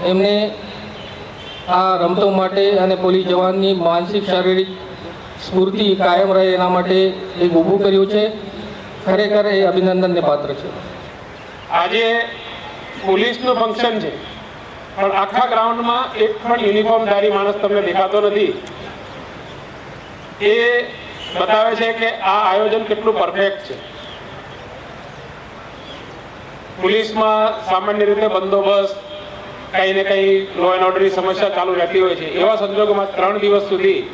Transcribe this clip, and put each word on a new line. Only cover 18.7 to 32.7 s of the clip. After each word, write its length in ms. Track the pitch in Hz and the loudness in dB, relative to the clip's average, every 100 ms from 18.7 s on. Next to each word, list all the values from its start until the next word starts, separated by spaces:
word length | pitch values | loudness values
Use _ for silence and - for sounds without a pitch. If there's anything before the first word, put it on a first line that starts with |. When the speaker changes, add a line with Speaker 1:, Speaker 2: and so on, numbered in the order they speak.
| - - - - - - - - - - - - - - - - - | -14 -14 -14 -16 -16 -16 -16 -16 -16 -16 -16 -16 -16 -16 -18 -18 -2
Speaker 2:
એ 400 | 208 226 233 240 - - - - - 180 | 2 4 4 2 0 -8 -14 -14 -10 -2
બતાવે 360 | 175 214 226 220 | 2 4 4 2
છે 180 | 226 | -2
કે 160 | 226 226 | 0 -2
આ 420 | - 190 202 214 | -2 0 2 2
આયોજન 320 | 190 214 220 | 2 2 0
કેટલું 360 | 214 208 220 180 | 0 -2 0 2
પરફેક્ટ 460 | 175 196 196 196 - | 0 2 0 -2 -10
છે. 280 | - - - - - - - - - - - - - - - - - - - - - - - - - - - - - - - | -12 -14 -16 -16 -16 -16 -16 -16 -16 -16 -16 -16 -16 -16 -16 -16 -18 -18 -18 -18 -16 -16 -16 -16 -16 -18 -18 -18 -18 -16 -4
પોલીસમાં 840 | 185 214 214 220 220 214 220 220 - | 0 2 0 2 2 4 2 0 0
સામાન્ય 400 | 190 202 208 208 | 0 0 0 2
રીતે 220 | 208 214 | 4 2
બંદોબસ્ત, 680 | 185 190 196 196 202 196 - - - - - - - - 185 | 0 0 2 4 2 2 -4 -12 -14 -14 -14 -14 -14 -6 0
કંઈ 180 | 190 | 2
ને 100 | 196 | 2
કંઈ 440 | 196 196 196 196 196 - | 2 2 4 2 0 0
law 200 | 175 185 | 2 4
and 80 | 185 | 2
order-ની 220 | 185 190 | 4 2
સમસ્યા 400 | 190 185 185 202 | 2 0 0 0
ચાલુ 240 | 190 180 | 0 0
રહેતી 260 | 175 170 190 | 0 2 2
હોય 160 | 185 170 | 2 0
છે. 100 | 160 | -4
એવા 300 | 175 190 220 | 0 2 2
સંજોગોમાં 600 | 202 | 0